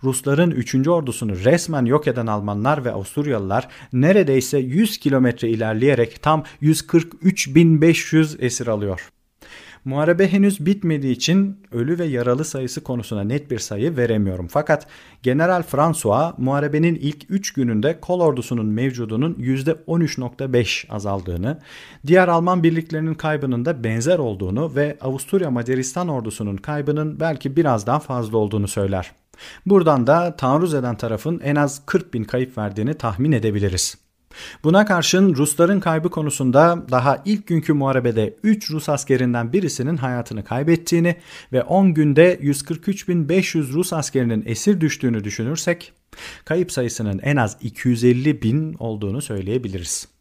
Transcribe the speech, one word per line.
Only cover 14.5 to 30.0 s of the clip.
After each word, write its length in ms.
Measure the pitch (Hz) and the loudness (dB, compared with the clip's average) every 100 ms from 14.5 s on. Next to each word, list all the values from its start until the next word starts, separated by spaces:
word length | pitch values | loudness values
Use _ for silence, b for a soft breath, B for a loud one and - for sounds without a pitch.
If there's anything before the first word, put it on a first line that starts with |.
Fakat 360 | 143 151 147 - B B B | -4 0 -2 -2 B B B
General 400 | 123 131 170 185 | -2 2 2 0
François, 720 | 160 135 160 156 110 107 160 - | -2 0 2 2 0 2 0 -2
muharebenin 560 | 127 139 147 151 170 | -2 0 0 2 2
ilk 360 | 160 139 147 - | 0 -4 -8 -6
üç 220 | 190 196 | -6 -4
gününde 480 | - 123 110 127 165 | -4 -2 0 0 -2
kol 200 | - 180 | -4 0
ordusunun 460 | 165 127 120 120 107 | 2 0 -4 -4 -2
mevcudunun 680 | 107 131 120 113 110 156 - | 0 -2 -4 -6 -2 -2 -2
yüzde 380 | 123 131 135 156 - | -2 -2 0 -4 -2
on 140 | 170 | 0
üç 180 | 160 - | 0 -2
nokta 340 | 123 - 135 | -8 -8 0
beş 340 | 123 110 - - | 0 0 -4 -6
azaldığını, 680 | 110 101 98 90 85 104 156 B B B B 135 | -8 -4 -4 -4 -4 -4 -6 B B B B 2
diğer 220 | 180 180 | 4 6
Alman 340 | 170 175 180 | 2 2 2
birliklerinin 520 | 165 165 160 156 160 | 2 0 -4 -4 -4
kaybının 500 | 160 160 151 135 120 | -2 -2 -2 -2 -2
da 200 | 131 151 | -2 -2
benzer 340 | 113 113 123 180 | -2 -2 0 0
olduğunu 560 | 127 101 95 104 160 | 0 -4 -4 -2 -2
ve 220 | 135 147 147 | -2 -2 -2
Avusturya 500 | 135 135 - 196 165 | -6 -6 -2 0 0
Macaristan 580 | 123 117 131 131 - 175 | -2 -2 -2 -2 -4 -4
ordusunun 480 | 139 113 - 107 98 | -4 -6 -6 -6 -6
kaybının 640 | - 151 143 151 156 147 | -6 -4 -2 -2 -2 -2
belki 360 | 160 147 139 135 | -4 -4 -4 0
biraz 300 | 160 117 101 | 2 2 0
daha 120 | 143 | -2
fazla 400 | - 127 110 110 | -2 -6 -2 0
olduğunu 300 | 107 104 101 | 0 -2 -2
söyler. 440 | - 98 95 90 _ _ B B B - | -2 -2 -2 -6 _ _ B B B 4
Buradan 400 | 196 165 143 | 4 6 4